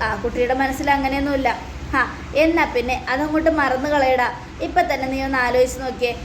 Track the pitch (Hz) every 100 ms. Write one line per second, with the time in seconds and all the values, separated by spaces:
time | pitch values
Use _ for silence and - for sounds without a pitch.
0 | 220 208 233 240 247 254 269 269 285 277
1 | 269 277 285 277 254 - - - - 294
2 | 240 - - 277 320 330 285 247 240 247
3 | - 262 302 311 320 311 269 254 294 294
4 | 262 254 240 - - - 170 349 349 277
5 | 262 269 269 262 247 254 254 262 262 240
6 | 240 233